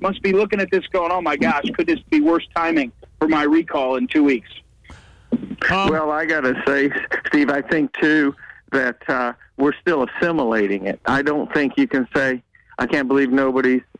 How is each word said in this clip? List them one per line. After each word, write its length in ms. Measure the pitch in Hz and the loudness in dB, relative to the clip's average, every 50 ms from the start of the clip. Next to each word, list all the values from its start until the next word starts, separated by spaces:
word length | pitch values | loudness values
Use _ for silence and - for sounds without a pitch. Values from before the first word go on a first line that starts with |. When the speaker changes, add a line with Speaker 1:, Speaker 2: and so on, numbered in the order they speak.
Speaker 1:
must 220 | - 196 196 - | -4 -4 -4 -2
be 100 | - 196 | 0 2
looking 280 | 185 196 214 208 214 202 | 2 2 2 2 0 -2
at 100 | 190 170 | 0 0
this 120 | 190 180 - - | 0 -2 -2 -2
going, 240 | - 185 170 170 | -2 -2 0 0
"Oh 80 | 180 185 | -2 -2
my 160 | 170 156 147 | 0 -2 -2
gosh, 280 | 143 165 165 156 147 - - - | 0 0 0 0 0 -2 -4 -4
could 100 | - 165 | -2 0
this 140 | 170 160 131 - - | 0 0 -2 -2 0
be 100 | 160 151 | 2 2
worse 260 | 147 - 170 160 - - - | 4 4 2 2 0 -2 -4
timing 340 | 170 165 165 - - 131 120 - - - - _ - | -2 -2 0 0 0 -2 -2 -6 -14 -20 -20 _ -4
for 80 | 156 156 | 0 0
my 160 | 160 147 147 | 2 2 2
recall 500 | 147 156 165 165 - - 147 131 127 131 | 4 4 2 2 0 -2 -2 0 0 0
in 100 | 127 123 127 | -2 -2 0
two 160 | - 156 143 | 2 2 4
weeks?" 240 | 143 131 110 - - - - - _ _ _ _ - - - - - - - - - - - - - - - - - | 4 2 0 -2 -10 -20 -20 -20 _ _ _ _ -20 -20 -20 -20 -20 -20 -20 -8 -6 -6 -6 -6 -10 -8 -4 -2 -2
Speaker 2:
Um, 200 | 185 190 196 190 | 0 0 0 0
Speaker 3:
Well, 200 | 156 160 156 151 | 0 0 0 -2
I 140 | 151 156 165 | -2 -2 -2
gotta 340 | 160 160 151 131 127 127 - - | -2 -2 0 0 0 -2 0 0
say, 240 | 139 143 139 139 143 139 - - - - - - | 0 2 2 2 0 0 -4 -6 -6 -6 -6 -4
Steve, 240 | - - 147 143 135 | 0 2 2 2 2
I 120 | 143 139 | 0 -2
think 300 | 139 - 175 156 147 127 - - | -2 -2 -2 0 0 -2 -2 0
too 340 | 165 151 156 156 143 143 143 - - - - - _ _ | 2 2 4 2 2 0 -2 -6 -14 -20 -20 -20 _ _
that, 260 | - 135 131 123 117 - - - | -2 -2 0 -2 -4 -6 -6 -4
uh, 240 | 139 127 123 120 120 - - _ _ | -2 -2 -2 -4 -6 -8 -16 _ _
we're 160 | - 139 147 - - | 0 0 0 0 0
still 240 | - 175 165 139 123 | 0 0 0 0 0
assimilating 840 | - - - 175 170 165 156 131 113 113 110 101 98 101 95 92 | -2 -2 -2 -2 0 0 0 0 0 0 0 0 0 0 -2 -4
it. 140 | 98 - - - | -6 -6 -6 -4
I 160 | - 127 135 | -2 -2 0
don't 300 | 143 147 147 151 - - - | 0 0 -2 -2 -4 -2 -2
think 200 | 156 143 127 - | -2 -2 0 0
you 100 | 143 139 | 0 0
can 220 | - - 135 123 - - | 0 0 -2 -4 -2 -2
say, 280 | 147 135 131 127 123 - _ _ _ _ _ - - | -2 0 0 -2 -4 -8 _ _ _ _ _ -8 -6
I 80 | 127 | -4
can't 200 | 120 156 147 135 | -2 -2 -2 0
believe 240 | 123 135 139 139 123 | 0 2 2 2 2
nobody's 520 | 127 139 135 131 127 131 131 127 127 127 - _ - - | 2 2 2 2 0 2 2 2 2 0 -2 _ -16 -20